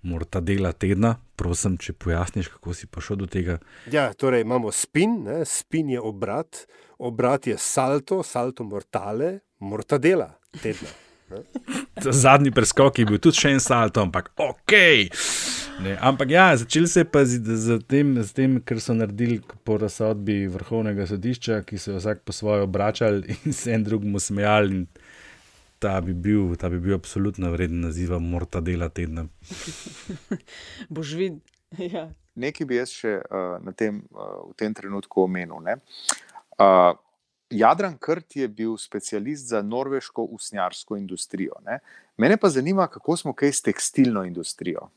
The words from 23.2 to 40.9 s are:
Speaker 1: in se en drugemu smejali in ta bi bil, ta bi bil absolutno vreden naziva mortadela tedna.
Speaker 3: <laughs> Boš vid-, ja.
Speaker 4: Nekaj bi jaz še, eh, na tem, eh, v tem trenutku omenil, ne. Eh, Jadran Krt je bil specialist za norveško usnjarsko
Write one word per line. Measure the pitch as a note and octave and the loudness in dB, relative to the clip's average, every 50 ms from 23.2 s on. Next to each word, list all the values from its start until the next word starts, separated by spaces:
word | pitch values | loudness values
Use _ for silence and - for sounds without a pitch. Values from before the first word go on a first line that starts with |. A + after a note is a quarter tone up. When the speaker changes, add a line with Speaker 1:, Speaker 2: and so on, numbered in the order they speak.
| F#2 - - - | -2 -6 -10 -6
Speaker 1:
in | - D3+ | -4 -6
se | C3 - - A#2+ | -4 -4 -2 -2
en | A#2 A2+ | 0 0
drugemu | A2 G2+ A2 G#2+ G2+ G#2 G2+ G2 | 0 0 0 -2 0 -2 -2 -2
smejali | F#2 - G#2 G2+ G2+ G#2 G#2+ G#2+ G#2 G2 | -2 -2 -2 0 2 4 4 4 4 4
in | F#2+ F#2 F2 E2+ _ - - - - - - - - _ _ _ _ _ _ _ _ _ | 2 -2 -4 -6 _ -20 -20 -20 -20 -20 -20 -20 -20 _ _ _ _ _ _ _ _ _
ta | - G2+ F#2+ F#2+ | -4 -2 0 0
bi | E2+ F2+ | -2 -2
bil, | F#2 F2 F2 G2+ G#2+ G#2+ G2 F2+ E2+ | -4 -2 0 2 2 2 2 2 -2
ta | - - | -2 -4
bi | F2+ F2 F2+ | -4 -4 -2
bil | E2+ F#2+ G2 | 0 0 -2
absolutno | F#2 - - - G2 G2 G#2 F#2+ - F2+ F2 | -2 -4 -6 -4 -2 -2 -2 -2 -2 -4 -2
vreden | E2+ E2 F#2 E2+ E2+ F2 | 0 0 -2 -2 -2 -2
naziva | E2+ E2 D#2 E2+ F2+ E2+ F2 F2 | -4 -4 -4 -4 -4 -2 -2 -2
mortadela | E2+ F2 F2 F2 F2 - - F2+ E2 F2 F2+ E2+ F2 D#2+ | -2 -2 -2 -4 -4 -4 -4 -4 -2 -2 -2 -2 -4 -6
tedna. | - - E2+ E2 D#2+ E2 D#2+ D#2 - _ - - F#3 - - E3+ D#3 - - - - - | -4 -6 -6 -6 -6 -8 -8 -10 -12 _ -18 -18 -16 -14 -12 -14 -14 -14 -16 -18 -18 -18
Speaker 3:
<laughs> | - - F#3+ - - _ G3+ - _ _ - - - - - - B3 | -14 -14 -14 -14 -8 _ -10 -10 _ _ -20 -20 -20 -20 -18 -18 -16
Boš | _ D#3+ D#3 D#3+ C#3 | _ -10 -10 -8 -8
vid-, | D3+ E3 F#3+ F#3+ D#3+ D3 _ _ _ _ _ _ | -4 -4 -4 -4 -4 -10 _ _ _ _ _ _
ja. | - D#3 F#3 F3 F3 F3+ D#3+ D#3+ D#3 _ _ _ | -12 -10 -10 -8 -8 -8 -10 -10 -16 _ _ _
Speaker 4:
Nekaj | _ A#2 B2 D3 D3+ - E3+ | _ -8 -8 -8 -6 -6 -6
bi | C3 B2+ | -2 -2
jaz | A#2+ B2+ B2 | -2 -2 -4
še, | - - - A2+ G#2 F#2 | -8 -8 -6 -4 -4 -4
eh, | - - - G2 F#2 F2+ F2 F2+ | -6 -8 -6 -6 -6 -6 -8 -10
na | - F#2+ | -10 -14
tem, | F#2 - A2+ G#2+ G#2 G2+ | -6 -4 -2 -2 -2 -6
eh, | - - - - G2+ G2 - F#2 F2 | -12 -16 -16 -14 -14 -12 -12 -14 -16
v | F2+ - | -18 -10
tem | - A2 G#2+ | -6 -6 -6
trenutku | G#2+ - - G2 G2+ G2+ G2 _ - G2+ | -6 -8 -10 -8 -8 -10 -10 _ 2 2
omenil, | F#2 F#2 F#2 F2+ F2+ E2+ D#2 D#2 | 2 2 2 -4 -6 -8 -12 -10
ne. | E2 F2 A2+ C3+ _ _ - - - - - - - - - - _ _ - | -6 -6 -6 -6 _ _ -20 -8 -4 -4 -4 -4 -8 -20 -20 -20 _ _ 2
Eh, | - G2 G2 F#2+ F#2 F2+ F2 E2+ - _ _ _ _ _ _ _ _ _ _ | 6 8 8 10 10 8 8 6 2 _ _ _ _ _ _ _ _ _ _
Jadran | - G#2 A2+ A#2 D#3 E3+ G3+ F#3 D#3 | 0 4 6 6 6 4 0 -4 -6
Krt | B2 - - - F3+ D#3+ _ - | -8 -4 -2 -2 -4 -4 _ -4
je | C#3+ C3+ | -4 -4
bil | A2+ G#2 G#2+ A2 A2+ A2+ | -4 -4 -4 -4 -4 -4
specialist | G#2 - - - G#2 - - - G#2 G2+ B2+ D3+ C#3+ C3 | -6 -10 -8 -8 -8 -8 -6 -6 -6 -4 -6 -8 -8 -8
za | A#2+ A#2 G#2+ | -4 -4 -2
norveško | G2+ G#2 A2+ B2 C3+ C#3 C#3 C3+ - - _ - A2+ | -2 -2 -4 -4 -4 -2 -4 -6 -6 -8 _ -8 -8
usnjarsko | - A#2 G#2 - - - G2+ F#2 F2+ - - - _ | -8 -8 -14 -14 -10 -6 -4 -4 -4 -4 -8 -10 _